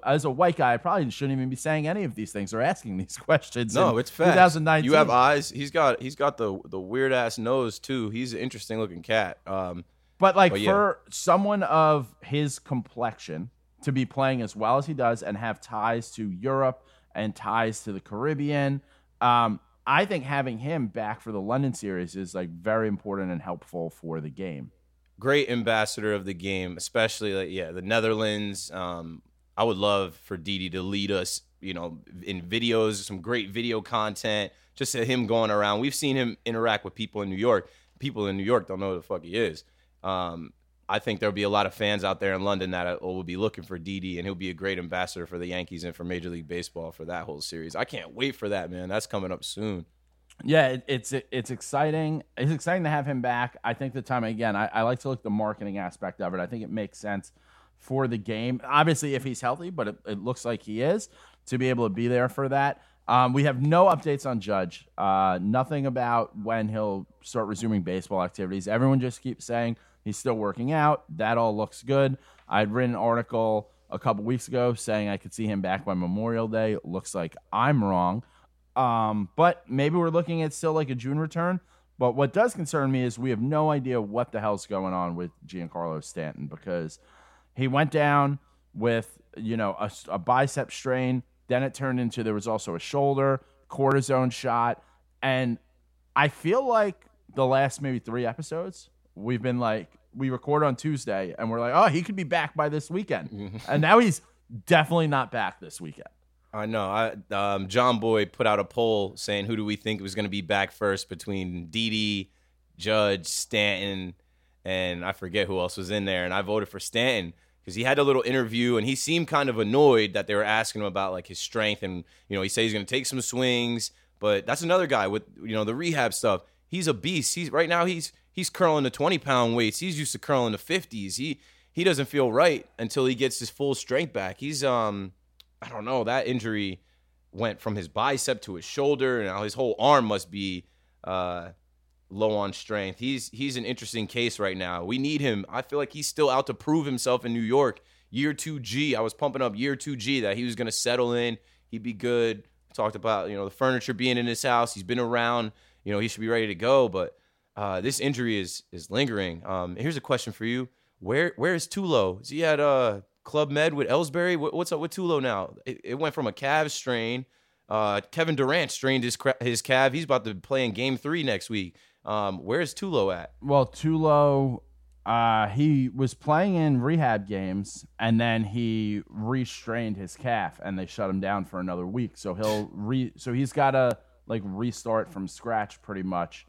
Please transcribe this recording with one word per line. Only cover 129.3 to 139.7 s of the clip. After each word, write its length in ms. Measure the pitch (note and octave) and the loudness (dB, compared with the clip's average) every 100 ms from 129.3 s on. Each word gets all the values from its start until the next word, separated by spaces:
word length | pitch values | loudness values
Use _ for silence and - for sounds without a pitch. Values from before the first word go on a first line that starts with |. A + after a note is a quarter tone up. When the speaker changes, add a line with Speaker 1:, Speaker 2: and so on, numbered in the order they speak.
| B2+ A#2 A#2+ | 2 4 2
Speaker 2:
weights. 240 | A2 - | 0 0
He's 180 | F#3 D3+ | -4 -4
used 140 | D3 | -4
to 80 | - | -6
curling 320 | - C3+ A#2+ | 0 2 2
the 80 | G#2 | -2
fifties. 580 | - F3+ - A2 G2 F#2 | -2 -4 -4 -8 -6 -6
He, 220 | D3 C#3 _ _ _ | -6 -8 _ _ _
he 100 | - | 0
doesn't 220 | F3+ C#3+ C3+ | 2 4 2
feel 260 | C#3+ B2+ | 2 4
right 360 | A#2 E3+ C#3+ - - | 6 4 4 -4 -8
until 300 | A2+ C#3+ C3 | -4 0 2
he 80 | B2 | 2
gets 240 | C3+ - | 0 -2
his 100 | A#2+ | -8
full 240 | - C#3+ | -4 -2
strength 400 | C3+ - C3 D#3+ | -2 0 -2 0
back. 240 | G#2+ F#2+ F#2+ | -4 -6 -6
He's, 260 | C#3+ D3 | -8 -2
um, 500 | C3+ A#2+ A2 G2+ F#2+ - _ _ _ _ - | 2 2 2 -2 -8 -14 _ _ _ _ -14
I 40 | |
don't 160 | A#2 A2 | -8 -2
know, 180 | C3 | -2
that 240 | A2+ C3 A#2+ | 0 0 0
injury 540 | B2+ A2 G#2+ G2 F#2 _ _ _ _ _ | -2 -2 -2 -4 -6 _ _ _ _ _
went 280 | G2 A2+ G2+ | -4 -4 -4
from 160 | A2+ G#2 | -6 -6
his 120 | E2 | -4
bicep 540 | G#2+ B2+ C#3 - A#2 | -2 0 0 -2 -4
to 120 | - F2+ | -6 -12
his 80 | - | -8
shoulder, 540 | - C#3 C#3 C3 B2 | 0 2 2 2 0
and 80 | G2+ | -2
now 160 | G2 | -4
his 100 | G#2+ B2 | -4 -2
whole 200 | B2+ | -2